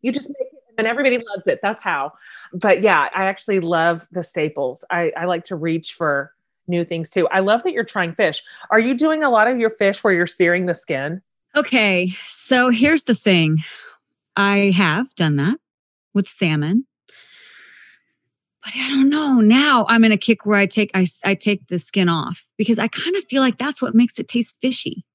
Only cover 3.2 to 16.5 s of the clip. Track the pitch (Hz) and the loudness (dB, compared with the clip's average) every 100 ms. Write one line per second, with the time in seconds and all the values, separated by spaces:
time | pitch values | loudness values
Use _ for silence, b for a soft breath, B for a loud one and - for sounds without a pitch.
3.2 | 190 196 - 196 170 170 165 170 - 180 | -4 -4 -2 -2 0 0 0 -2 -6 -12
4.2 | 165 - 156 147 135 - - 175 170 - | -8 -6 -6 -4 -6 -6 -6 -4 -4 -4
5.2 | 175 170 175 180 165 165 160 - 160 143 | -4 -4 -6 -8 -4 -4 -6 -6 -2 -2
6.2 | 143 _ _ _ - 175 170 170 160 - | -4 _ _ _ -6 -4 -4 -6 -6 -2
7.2 | 170 190 190 233 370 311 - 208 175 165 | 0 0 2 0 0 -4 -6 -4 -4 0
8.2 | 190 147 B B B 220 233 254 311 311 | -2 -2 B B B 0 2 0 0 0
9.2 | 294 233 220 254 220 220 196 196 220 180 | 2 2 2 2 -2 0 -2 0 0 0
10.2 | 175 - 175 175 180 170 - 139 139 180 | 0 0 2 2 -2 -4 -4 -6 -6 -8
11.2 | _ _ _ 302 294 262 208 185 180 185 | _ _ _ -4 0 2 2 2 -2 -6
12.2 | B - - 254 247 226 277 320 - 226 | B -14 0 2 4 4 2 2 0 0
13.2 | - 180 160 156 156 B B B _ _ | 2 2 4 0 -2 B B B _ _
14.2 | _ - 202 202 202 185 185 156 262 - | _ -2 0 2 2 4 2 0 -4 -2
15.2 | 165 147 147 285 _ _ _ _ _ 202 | 0 2 0 -2 _ _ _ _ _ -4
16.2 | 196 - 175 | -4 -4 -2